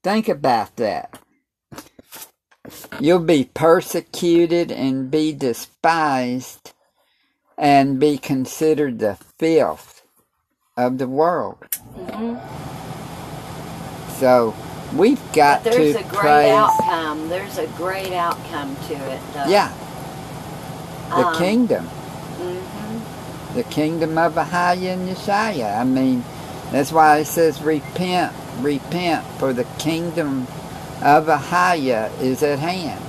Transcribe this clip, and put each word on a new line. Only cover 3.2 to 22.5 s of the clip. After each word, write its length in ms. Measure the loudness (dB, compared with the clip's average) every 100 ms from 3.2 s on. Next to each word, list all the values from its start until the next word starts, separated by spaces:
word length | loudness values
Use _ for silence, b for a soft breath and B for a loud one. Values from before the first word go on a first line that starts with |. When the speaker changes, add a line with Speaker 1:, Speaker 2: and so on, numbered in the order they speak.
Speaker 1:
be 240 | 4 2
persecuted 1300 | 2 2 6 6 4 -6 -6 -2 4 4 6 2 0
and 360 | -2 -2 -2 0
be 220 | 0 0
despised 1400 | 0 -2 -2 -10 _ 2 2 2 0 -2 -4 -8 -18 -20 _ _ _ _ _ _ _ _ 0
and 440 | 6 6 6 4
be 180 | 2 2
considered 800 | -2 -2 -2 0 2 2 0 0
the 180 | -2 -4 -14 _
filth 640 | 2 4 4 -2 -12 -20 _ _ _ _ _ _ _ -2
of 220 | -2 0
the 80 | -4
world. 520 | 2 2 2 -4 -10 -10 -10 -10 -14
Speaker 2:
Mm-hmm. 380 | -12 -8 -8 -8 -12 -12 -12 -12 -12 -12 -12 -14 -12 -14 -12 -14 -12 -12 -12 -12 -12 2
Speaker 1:
So 360 | 6 6 4 -2 -12 -12 -6 2
we've 240 | 4 4 0
got 300 | 4 6 6
Speaker 2:
But 100 | 2
there's 200 | 4 4
Speaker 1:
to 60 | 2
Speaker 2:
a 80 | -4
great 120 | 0
Speaker 1:
praise 320 | 6 6 6
Speaker 2:
outcome. 760 | 6 4 2 0 -2 -4 -6 -6
There's 300 | -6 -6 -6
a 80 | -6
great 440 | -6 -6 -4 -4
outcome 640 | -2 -2 -4 -8 -8 -8 -8 -8
to 60 |
it, 260 | -8 -6 -8 -10
though. 140 | -6 2
Speaker 1:
Yeah. 260 | 2 2 -6 -14 -12 -12 -14 -12 -12 -12 -12 -12 -14 -14 -14 -4
The 160 | 0 0
Speaker 2:
Um, 80 | 2
Speaker 1:
kingdom. 480 | 2 2 2 0 -2
Speaker 2:
Mm-hmm. 1700 | -12 -14 -14 -12 -10 -8